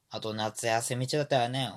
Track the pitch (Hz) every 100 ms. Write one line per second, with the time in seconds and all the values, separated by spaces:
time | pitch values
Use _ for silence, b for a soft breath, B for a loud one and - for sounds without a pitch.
0 | _ 107 110 107 107 - 117 113 117 123
1 | 127 151 143 135 120 131 123